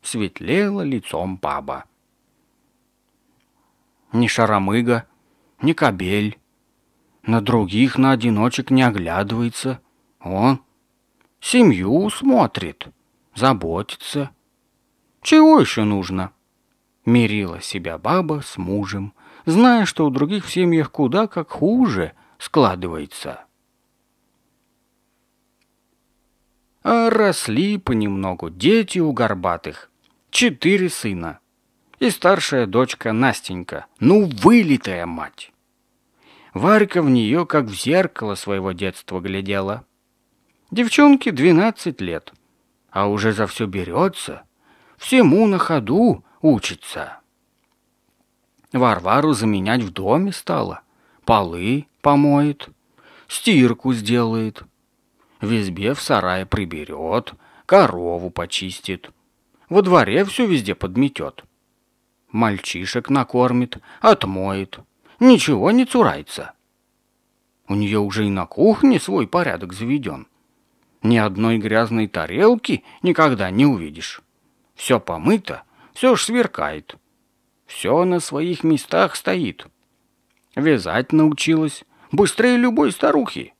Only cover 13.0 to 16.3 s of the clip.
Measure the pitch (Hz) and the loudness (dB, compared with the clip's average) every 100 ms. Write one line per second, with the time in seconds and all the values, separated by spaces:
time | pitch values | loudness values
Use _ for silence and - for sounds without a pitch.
13 | _ _ _ - 131 113 82 82 107 - | _ _ _ -2 0 0 -2 -6 -8 -12
14 | - 147 135 _ _ _ _ _ _ _ | -10 -8 -10 _ _ _ _ _ _ _
15 | _ _ - 311 311 311 120 - 107 101 | _ _ 2 6 8 8 4 0 -2 -2
16 | 90 92 92 | -4 -6 -8